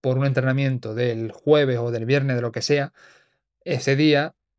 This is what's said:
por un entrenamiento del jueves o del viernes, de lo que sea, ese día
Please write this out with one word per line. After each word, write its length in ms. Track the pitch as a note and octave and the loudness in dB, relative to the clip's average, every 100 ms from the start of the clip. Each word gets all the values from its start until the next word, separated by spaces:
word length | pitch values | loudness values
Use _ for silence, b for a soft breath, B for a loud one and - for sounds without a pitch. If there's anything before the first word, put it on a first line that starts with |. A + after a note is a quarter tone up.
por 180 | C3 C3 | -2 0
un 80 | C#3 | 0
entrenamiento 680 | C3 C3 C3 C#3 B2+ A2+ | 0 0 0 0 -2 -6
del 380 | A2 B2 A2+ A2+ | -4 -2 -2 -6
jueves 460 | - C#3+ D3+ C#3 A#2+ | -4 2 4 4 0
o 120 | A#2 | -2
del 140 | A#2 A2+ | -4 0
viernes, 300 | C#3+ C3+ B2 | 0 0 -2
de 60 | |
lo 100 | A#2 | -4
que 100 | - | -4
sea, 300 | - C#3+ C#3 b b b b b _ _ | -2 0 -2 b b b b b _ _
ese 320 | - C3 - C#3 | -6 -4 0 2
día 380 | D#3 C#3+ D#3 - _ | 4 2 0 -8 _